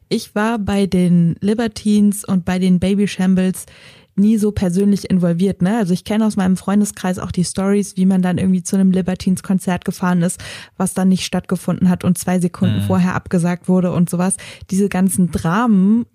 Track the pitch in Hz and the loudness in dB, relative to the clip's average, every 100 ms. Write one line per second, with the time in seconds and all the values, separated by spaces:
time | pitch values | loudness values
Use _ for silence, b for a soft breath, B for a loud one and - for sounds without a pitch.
0 | - 226 - 208 220 233 196 202 196 185 | -6 -6 -4 -4 -2 -2 -2 0 0 2
1 | 180 175 170 - 202 220 226 - 214 208 | 4 4 2 0 -2 -2 -2 -4 0 4
2 | 208 202 - 185 175 185 185 180 185 202 | 2 0 -2 -2 -2 0 2 2 2 0
3 | 202 - 185 185 185 185 - B B B | 0 0 0 2 0 -4 -10 B B B
4 | B - 208 220 208 208 180 175 202 196 | B 0 2 2 0 0 0 2 2 0
5 | - 185 175 170 196 - 180 233 175 185 | 0 0 2 2 0 0 0 0 0 -2
6 | - 214 220 208 185 185 - 208 202 - | -2 0 0 0 0 0 0 0 0 -2
7 | 185 180 180 - 170 - 196 202 196 185 | -6 -4 -4 -4 -4 -2 0 0 -2 0
8 | 185 185 180 175 185 185 - 196 190 185 | 2 2 2 0 0 0 0 2 2 2
9 | 180 185 190 185 - 190 - 180 - - | 0 -2 -2 -2 0 -2 -2 -4 -6 -4
10 | 180 180 175 - B B B - 185 - | -2 0 0 -4 B B B -6 -4 0
11 | 185 185 - 180 - 180 - 175 180 180 | 2 0 0 -6 -4 -4 -4 0 0 0
12 | 180 175 - 180 170 - 107 104 101 185 | 0 -2 -2 -2 -2 0 -2 0 0 0
13 | 180 - - 185 175 175 - 185 180 170 | 0 -2 -4 -2 0 -2 0 0 0 0
14 | 170 175 185 - B B - 190 202 185 | 0 0 -2 -4 B B -6 -2 0 0
15 | 190 196 175 - 165 190 240 196 196 226 | 0 2 0 -2 -2 0 2 4 4 2
16 | 233 | -2